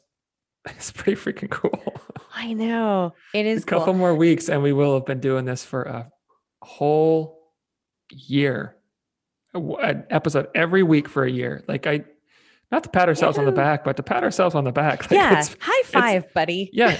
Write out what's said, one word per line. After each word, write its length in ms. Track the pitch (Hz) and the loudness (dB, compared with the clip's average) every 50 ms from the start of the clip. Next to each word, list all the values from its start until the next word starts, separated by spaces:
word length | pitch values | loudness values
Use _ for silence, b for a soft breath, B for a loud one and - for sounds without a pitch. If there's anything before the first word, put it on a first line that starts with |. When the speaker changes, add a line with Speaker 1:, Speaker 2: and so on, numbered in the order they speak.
| _ _ _ _ _ _ _ | _ _ _ _ _ _ _
Speaker 1:
<laughs> 340 | _ _ _ _ _ _ - | _ _ _ _ _ _ -20
it's 220 | - - - - | -16 -14 -16 -14
pretty 280 | - - - - 208 - | -14 -4 -2 -2 -2 -2
freaking 300 | - - - - - - | -6 -8 -8 -8 -8 -8
cool. 440 | - - - - - - - - - - - - - - - _ - | -8 -4 -4 -4 -4 -4 -10 -12 -12 -12 -20 -18 -20 -20 -20 _ -12
Speaker 2:
I 200 | 226 233 233 226 | -12 -8 -8 -6
know. 600 | 214 226 226 233 233 226 214 202 190 180 170 - _ _ - - | -4 -4 -2 -2 -2 0 0 0 0 0 -2 -6 _ _ -6 -4
It 120 | 208 214 | -2 0
is 180 | 214 220 214 - | 0 -2 -2 -2
Speaker 1:
A 20 | |
couple 200 | - - 170 160 | -2 -2 0 0
Speaker 2:
cool. 60 | 185 185 | 2 2
Speaker 1:
more 200 | 185 185 180 165 | 2 2 2 4
weeks 340 | 151 165 170 160 165 - - | 4 4 4 4 2 0 -2
and 120 | 156 143 139 | -2 0 2
we 100 | 143 139 | 2 2
will 200 | 139 143 143 139 | 2 2 2 2
have 100 | 131 127 | 0 0
been 140 | - 135 127 | -4 -6 -2
doing 240 | 123 135 131 131 127 | -2 -2 -2 0 -2
this 180 | 127 127 123 - | -4 -6 -8 -10
for 200 | - - 127 123 | -8 -8 -8 -6
a 260 | - 120 117 120 131 _ _ _ _ _ _ _ _ _ _ | -6 -10 -12 -14 -16 _ _ _ _ _ _ _ _ _ _
whole 920 | - - - - 147 147 151 156 156 160 160 160 156 160 - - _ _ _ _ _ _ _ _ _ _ _ _ _ _ | -20 -20 -8 -2 0 2 2 4 4 2 2 0 -2 -6 -12 -20 _ _ _ _ _ _ _ _ _ _ _ _ _ _
year. 640 | - 135 - - 135 139 143 139 127 110 - - - _ _ _ _ _ _ _ _ _ _ _ _ _ _ _ - | -20 -20 -10 -4 0 0 0 0 -2 -4 -8 -10 -16 _ _ _ _ _ _ _ _ _ _ _ _ _ _ _ -10
A 60 | 175 | -8
w-, 180 | 160 - - | -6 -6 -4
an 280 | - 277 - - - - - | -2 -2 -2 -2 -2 -4 -2
episode 380 | - 156 - 160 143 139 113 - - | -2 -2 0 0 -2 -2 -2 -2 -2
every 280 | 165 165 165 180 190 190 | -2 0 2 4 2 4
week 240 | 160 160 147 143 | 4 4 2 2
for 160 | - - 143 131 | 0 -2 -2 -2
a 80 | 127 | 0
year. 320 | 127 123 123 123 143 - - | -2 -4 -4 -6 -8 -8 -6
Like, 200 | - - 139 - | -6 -6 -4 -2
I, 160 | 156 147 151 147 - _ _ _ b b b b b b b b b | -2 -2 -2 -4 -10 _ _ _ b b b b b b b b b
not 120 | 233 220 220 | -4 -4 -4
to 60 | - | 0
pat 180 | - 185 180 | 2 4 4
ourselves 300 | 175 156 - - - 151 | 4 4 4 2 2 2
on 80 | 143 143 | 2 0
the 60 | 135 | 2
Speaker 2:
Woohoo. 40 | - | 2
Speaker 1:
back, 280 | - 139 147 151 139 - | 2 2 2 0 0 -2
but 100 | 143 135 | -4 -4
to 60 | - 139 | -4 -6
pat 200 | - 208 254 - | -4 -2 -2 -2
ourselves 320 | - - - 185 180 - | -2 0 2 2 2 2
on 80 | 151 139 | 0 -2
the 80 | 127 | 0
back. 320 | 123 143 151 151 - - - | 0 0 0 0 0 -2 -2
<laughs> 0 | |
Like, 80 | - | 2
Speaker 2:
Yeah. 280 | - 403 381 269 196 151 | 4 4 6 6 4 4
Speaker 1:
it's, 160 | 151 - - - | 2 -2 -6 -8
Speaker 2:
High 180 | - 330 453 539 | -4 0 0 0
Speaker 1:
it's, 100 | 494 - | 0 2
Speaker 2:
five, 440 | - 269 240 233 202 185 - - _ | 2 2 4 4 2 0 -2 -2 _
buddy. 360 | 175 160 165 175 185 202 190 - | -2 -2 -2 -2 -6 -6 -4 0
Speaker 1:
yeah, 240 | 208 240 220 170 | 2 2 2 2